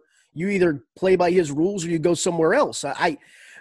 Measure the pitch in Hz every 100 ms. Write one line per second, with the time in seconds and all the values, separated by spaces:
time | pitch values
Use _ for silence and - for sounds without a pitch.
0 | _ _ _ 143 185 202 175 143 - -
1 | 185 185 175 180 156 143 180 202 165 165
2 | 160 170 190 170 160 240 226 - 143 -
3 | 170 143 _ - - -